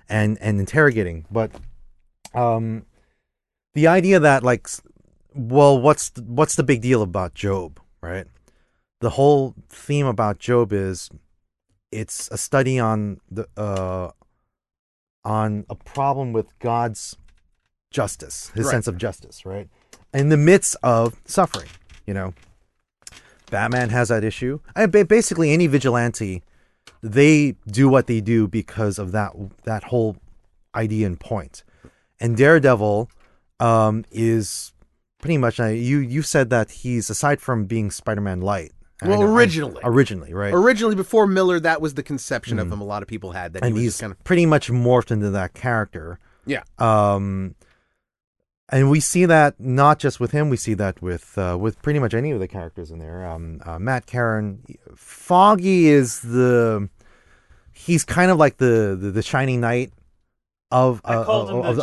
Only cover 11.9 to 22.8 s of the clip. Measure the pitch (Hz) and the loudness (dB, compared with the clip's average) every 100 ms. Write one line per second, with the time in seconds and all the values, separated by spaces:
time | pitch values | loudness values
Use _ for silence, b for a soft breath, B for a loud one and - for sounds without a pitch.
11.9 | 110 104 - - 101 - 135 131 131 110 | -10 -10 -12 -12 -10 -2 0 0 0 0
12.9 | 110 104 92 _ 98 104 - 104 98 92 | -2 -4 -8 _ -12 -12 -10 -6 -6 -6
13.9 | 92 87 - _ _ _ _ _ _ _ | -6 -10 -14 _ _ _ _ _ _ _
14.9 | _ _ _ 107 110 107 107 - - - | _ _ _ -6 -2 -2 -4 -8 -18 -14
15.9 | 143 139 135 127 113 - _ 120 117 117 | -4 -2 -2 -4 -4 -6 _ -4 -2 -2
16.9 | 107 - - - _ _ _ _ _ _ | -6 -16 -18 -20 _ _ _ _ _ _
17.9 | - 104 - 76 - - 110 135 123 107 | -6 -6 -6 -16 -16 -12 -6 -2 -2 -4
18.9 | 87 107 - - - 95 98 101 b b | -6 -8 -10 -20 -20 -14 -14 -14 b b
19.9 | b b 135 143 151 151 190 - - 127 | b b -2 2 4 6 4 4 -4 0
20.9 | 113 117 - - - 175 - - - _ | 2 0 -4 -6 -2 -2 -2 -16 -20 _
21.9 | - - 98 95 - _ _ _ _ | -18 -10 -8 -8 -12 _ _ _ _